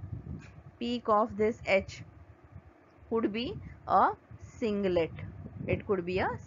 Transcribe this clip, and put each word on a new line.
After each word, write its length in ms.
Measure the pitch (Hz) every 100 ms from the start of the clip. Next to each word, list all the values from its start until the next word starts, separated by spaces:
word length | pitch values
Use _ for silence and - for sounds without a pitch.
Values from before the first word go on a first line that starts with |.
| - - - - - - - -
peak 300 | 240 240 233
of 280 | 208 226 208
this 240 | 214 240 -
H 380 | 196 190 - - - - - - - - - - - -
could 220 | 226 226
be 220 | 208 262 453 - - -
a 220 | 190 269 415 - -
singlet. 720 | - - 226 202 196 175 160 - - - - - -
It 180 | 185 -
could 180 | 196 175
be 140 | 185
a 100 | 381 494